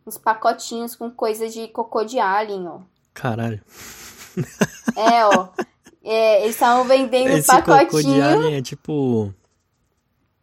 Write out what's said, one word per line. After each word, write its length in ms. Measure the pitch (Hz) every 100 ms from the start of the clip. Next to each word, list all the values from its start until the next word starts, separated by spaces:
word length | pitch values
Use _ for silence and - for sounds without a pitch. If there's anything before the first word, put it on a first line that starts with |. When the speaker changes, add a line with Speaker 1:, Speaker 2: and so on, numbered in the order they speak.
| -
Speaker 1:
uns 120 | -
pacotinhos 760 | - 220 233 240 - 233 233 -
com 140 | 233
coisa 400 | 233 226 214 226
de 180 | 226 226
cocô 340 | - 226 233
de 160 | 214 254
alien, 480 | 196 202 214 196 175
ó. 140 | 147 - _ _ -
Speaker 2:
Caralho. 440 | 131 110 117 107 - - - - - - - - - - - - - -
Speaker 1:
É, 300 | 226 233 214
ó. 220 | 185 185 - - _ _ _
É, 400 | - 220 220 208
eles 120 | 208 226
estavam 300 | 254 247 247
vendendo 440 | 269 262 254 254
Speaker 2:
Esse 160 | 160 147
cocô 140 | 254
de 240 | - 269 330
Speaker 1:
pacotinho. 380 | 156 143 139
Speaker 2:
alien 320 | 139 160 - 143
é 40 |
tipo, 720 | 123 143 - 151 135 113 104 98 _ _ _ _ _ _ _ _ _ _